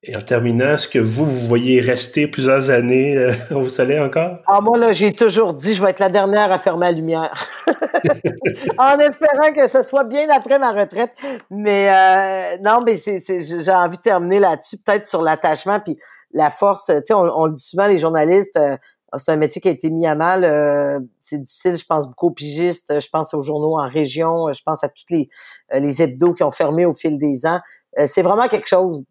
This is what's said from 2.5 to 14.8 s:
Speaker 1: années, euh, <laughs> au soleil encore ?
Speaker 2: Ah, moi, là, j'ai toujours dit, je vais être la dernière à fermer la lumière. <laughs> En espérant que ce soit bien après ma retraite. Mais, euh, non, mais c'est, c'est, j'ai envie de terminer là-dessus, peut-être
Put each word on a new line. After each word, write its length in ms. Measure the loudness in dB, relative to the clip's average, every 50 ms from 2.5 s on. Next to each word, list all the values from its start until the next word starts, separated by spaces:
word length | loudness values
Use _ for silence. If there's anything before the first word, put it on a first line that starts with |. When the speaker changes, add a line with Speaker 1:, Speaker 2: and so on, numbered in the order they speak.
| 2 2 2 2
Speaker 1:
années, 460 | 2 2 2 2 2 2 2 2 0
euh, 160 | 2 2 0 0 -2
<laughs> 120 | -6 -6 -4
au 140 | -4 -4 -4
soleil 320 | -2 -2 0 0 0 0
encore ? 380 | -2 -2 -2 -2 -2 -2 -6 -6 0
Speaker 2:
Ah, 160 | 2 2 2
moi, 160 | 4 2 2 4
là, 140 | 4 2
j'ai 200 | 2 2 2 0
toujours 400 | 2 4 2 4 4 2 2 0
dit, 220 | -2 -4 -4 -2 0
je 80 | 2
vais 80 | 2 0
être 100 | 2 2
la 80 | 0 2
dernière 420 | 2 2 2 2 2 2 4 2
à 80 | 2 2
fermer 280 | 0 -2 0 2 2
la 60 | 0
lumière. 400 | 0 0 -2 -2 -2 -2 -4 -6 -6 -10 -12 -12 -12 -4 -2
<laughs> 80 | -2 -2 -2 -4 -4 -4 -2 0 0 -2 0 -2 -8 -8 -4 -6 -6 -6 -4 -6 -6 0 2
En 200 | 4 4 6 6
espérant 540 | 4 2 2 2 2 2 4 4 2 2 4
que 140 | 4 2 4
ce 140 | 4 2
soit 220 | 0 2 0 -2 0
bien 220 | 0 -2 -2 2 2
après 280 | 2 2 2 2 0 2
ma 140 | 2 0
retraite. 380 | 0 0 -2 -2 -2 -4 -4 -4 _ -12 -10 -10 -10 -10 -14 _
Mais, 400 | -12 -4 0 0 2 4 4 4
euh, 680 | 6 6 6 6 4 4 2 0 -4 -4 -4 -6 -8 -2
non, 180 | 0 2 2 4 2
mais 120 | 2 0
c'est, 240 | 0 -2 -6 -6 -6
c'est, 200 | -4 -6 -6 -6
j'ai 320 | -6 -6 -8 -4 0 2
envie 260 | 2 2 2 0 -2 -2
de 40 |
terminer 360 | _ 0 0 0 0 0 2 2
là-dessus, 400 | 4 2 2 -2 -6 -16 -16
peut-être 260 | -8